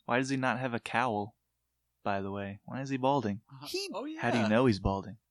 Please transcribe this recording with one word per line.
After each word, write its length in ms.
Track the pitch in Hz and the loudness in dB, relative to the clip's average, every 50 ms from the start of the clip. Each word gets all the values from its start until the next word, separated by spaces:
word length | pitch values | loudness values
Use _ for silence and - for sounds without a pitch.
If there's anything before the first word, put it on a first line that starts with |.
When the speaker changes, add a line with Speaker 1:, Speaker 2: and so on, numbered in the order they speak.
| _ | _
Speaker 1:
Why 120 | - 120 127 | -2 0 0
does 120 | 135 131 | 0 0
he 80 | 139 131 | 0 0
not 220 | 131 127 110 123 | 0 0 0 0
have 140 | 131 123 117 | -2 -2 -4
a 60 | 117 | -4
cowl, 560 | - - - 117 127 123 107 104 104 110 - _ _ _ _ _ _ _ _ _ _ _ _ _ - | -4 -2 -2 0 0 2 0 0 -2 -4 -8 _ _ _ _ _ _ _ _ _ _ _ _ _ -2
by 180 | 107 98 98 | -2 -2 0
the 100 | 98 98 | -2 -4
way? 280 | 98 101 101 98 101 - _ | -6 -6 -6 -8 -8 -12 _
Why 160 | - 120 127 | -10 -8 -8
is 80 | 139 135 | -4 -4
he 80 | 135 127 | -2 2
balding? 440 | 127 135 143 139 107 101 101 107 - _ 139 131 | 4 4 4 4 2 0 -2 -2 -6 _ -18 -14
Speaker 2:
Uh, 60 | 147 - | -10 -6
Speaker 3:
He 200 | - 381 403 370 220 | -6 -4 -4 -4 -6
Speaker 2:
oh, 120 | 196 262 | -8 -8
yeah. 160 | 302 311 311 | -8 -6 -4
Speaker 1:
How 100 | 120 120 | 0 0
do 80 | 120 117 | 2 2
you 100 | 107 107 | 4 4
know 160 | 107 117 135 | 4 6 6
he's 140 | 127 101 92 | 6 4 4
balding? 380 | 98 98 98 98 92 101 104 - _ _ | 2 0 0 0 -4 -8 -12 -16 _ _